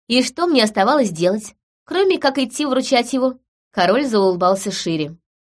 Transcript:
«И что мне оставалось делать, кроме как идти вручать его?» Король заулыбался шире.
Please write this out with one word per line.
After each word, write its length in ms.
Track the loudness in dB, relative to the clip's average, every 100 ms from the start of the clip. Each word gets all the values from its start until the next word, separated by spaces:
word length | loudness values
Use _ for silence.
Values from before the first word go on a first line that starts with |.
| _
«И 120 | 0
что 240 | 0 -2 0
мне 160 | 2
оставалось 460 | 2 2 2 2 0
делать, 440 | 0 -2 -2 -6 -18 _ _
кроме 340 | -8 0 0 2
как 200 | 0 -2
идти 280 | -4 -4 -2
вручать 460 | -2 2 0 0
его?» 260 | -2 -2 -4 _ _ _
Король 340 | -2 2 2
заулыбался 680 | 2 2 2 2 2 0 -2
шире. 440 | -6 -4 -4 -4 -8 _ _